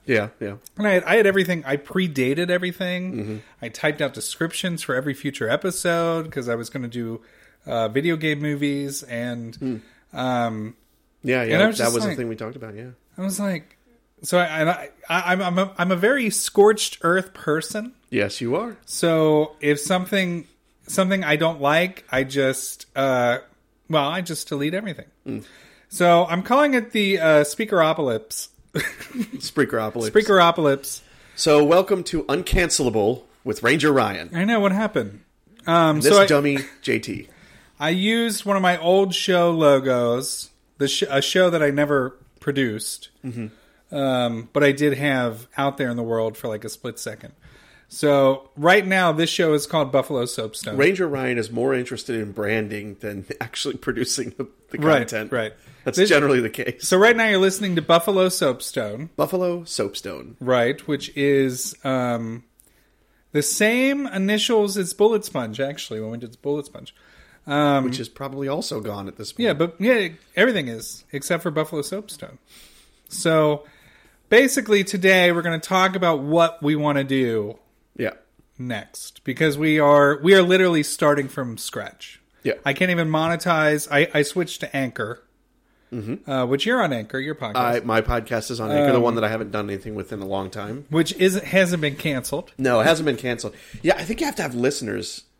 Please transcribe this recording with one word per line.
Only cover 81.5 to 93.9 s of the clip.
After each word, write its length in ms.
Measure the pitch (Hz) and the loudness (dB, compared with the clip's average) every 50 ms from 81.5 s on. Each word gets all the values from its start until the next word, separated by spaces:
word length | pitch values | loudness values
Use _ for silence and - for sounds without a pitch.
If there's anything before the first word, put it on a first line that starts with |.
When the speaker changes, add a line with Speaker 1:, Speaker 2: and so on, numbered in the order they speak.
| 110 | -8
Speaker 2:
scratch. 640 | 104 - - - 113 - - - _ - - - _ _ _ _ _ - | -10 -10 -10 -10 -10 -10 -12 -14 _ -20 -20 -20 _ _ _ _ _ -4
Speaker 1:
Yeah. 100 | 117 - - - | -4 -4 -2 -2
Speaker 2:
I 80 | 139 139 | -2 0
can't 180 | - 185 180 | 0 0 0
even 180 | 175 170 165 156 | 2 0 0 0
monetize. 800 | 156 156 160 165 170 160 - 180 165 156 156 151 151 147 - - | 0 0 0 0 -2 0 0 0 2 2 4 2 2 0 0 0
I, 160 | 147 143 170 165 - | 2 2 2 2 2
I 80 | 151 | 0
switched 380 | 143 - - 185 165 - - - | 0 0 -2 -4 -4 -4 -6 -10
to 140 | 147 - - | -8 -6 -4
Anchor, 460 | 135 135 120 - - 110 107 120 - _ _ _ _ _ _ _ _ _ _ _ _ _ _ 123 | -4 -4 -4 -4 -6 -8 -8 -8 -12 _ _ _ _ _ _ _ _ _ _ _ _ _ _ -10
Speaker 1:
Mm-hmm. 360 | 117 98 110 110 - - 143 | -10 -8 -8 -10 -10 -6 -4
Speaker 2:
uh, 160 | 135 131 127 | -2 -2 0
which 180 | 123 139 139 196 | 0 0 0 0
you're 160 | 220 247 247 202 | 0 2 2 2
on 80 | 156 | 0
Anchor, 280 | 127 113 104 - - 131 | -2 -4 -6 -6 -8 -8
your 160 | 135 151 151 | -6 -8 -8
podcast. 200 | - 123 107 104 | -8 -8 -4 -2
Speaker 1:
I, 220 | 127 123 120 123 117 | 0 2 2 0 0
my 200 | - 117 110 113 | 0 0 0 0
podcast 480 | 107 123 120 117 110 - 120 113 - - | 2 0 -2 -2 -2 -4 -4 -4 -4 -6
is 80 | 120 117 | -6 -6
on 100 | 110 107 | -4 0
Anchor, 200 | 147 147 143 139 | 0 2 4 4
the 60 | 127 | 4
Speaker 2:
Um, 60 | 120 120 | 4 4
Speaker 1:
one 120 | 120 113 | 2 2
that 80 | 113 107 | 0 0
I 60 | 107 | -2
haven't 220 | 113 113 107 101 | -2 -4 -6 -6
done 180 | 107 104 101 101 | -6 -6 -4 -6
anything 260 | 101 98 - 110 107 | -8 -8 -8 -10 -10
with 160 | 101 92 - | -10 -8 -8
in 80 | 110 101 | -10 -10
a 60 | 95 | -6
long 240 | 98 98 98 95 95 | -6 -6 -6 -6 -8
time. 360 | - 107 101 104 117 143 147 - | -10 -10 -10 -10 -12 -12 -8 -2
Speaker 2:
Which 240 | 151 165 160 - - | 0 0 0 0 0
isn't, 320 | - 185 190 185 - - | 0 2 2 2 0 -2
hasn't 340 | - 180 190 185 175 180 160 | 0 2 2 2 2 0 -2
been 160 | 151 147 139 | -2 -4 -4
canceled. 560 | - - 156 139 127 - - 143 143 - - _ | -4 -4 -4 -4 -4 -6 -6 -6 -8 -8 -10 _
Speaker 1:
No, 240 | - 131 127 120 110 | -2 0 2 4 4
it 40 | 110 | 4
hasn't 200 | 156 165 156 160 | 4 2 2 0
been 100 | 147 123 | -2 -2
canceled. 380 | - - 123 117 113 - 107 - - - - - - | -2 -4 -6 -6 -6 -8 -12 -14 -16 -20 -20 -14 -2
Yeah, 140 | - 170 | 0 0